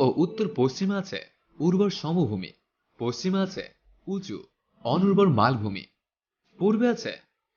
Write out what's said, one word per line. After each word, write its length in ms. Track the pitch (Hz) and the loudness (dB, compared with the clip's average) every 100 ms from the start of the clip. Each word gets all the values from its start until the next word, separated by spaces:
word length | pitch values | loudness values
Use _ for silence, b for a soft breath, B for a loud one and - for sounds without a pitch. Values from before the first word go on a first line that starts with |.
ও 20 | 131 131 | 6 2
উত্তর 300 | 175 - 208 - | 0 0 -4 0
পশ্চিমে 380 | 131 131 190 202 | 0 0 -4 -4
আছে 240 | 190 90 - _ _ - | -6 -10 -12 _ _ -2
উর্বর 320 | 165 185 202 | 0 2 0
সমভূমি, 640 | 196 151 175 127 101 87 - _ _ _ _ | -2 -2 0 0 -2 -8 -14 _ _ _ _
পশ্চিমে 400 | 120 123 185 196 | -6 -4 -2 -2
আছে 260 | 190 190 - _ _ _ - | -2 -4 -12 _ _ _ -10
উঁচু 320 | 190 - 101 - _ _ _ | -8 -8 -12 -14 _ _ _
অনুর্বর 440 | 117 156 196 190 196 117 | -2 2 4 4 4 6
মালভূমি, 460 | 113 123 104 98 - _ _ _ _ _ _ _ | 4 2 -2 -8 -12 _ _ _ _ _ _ _
পূর্বে 280 | 202 220 240 | 0 2 2
আছে 240 | 220 110 80 _ _ _ | 0 -6 -12 _ _ _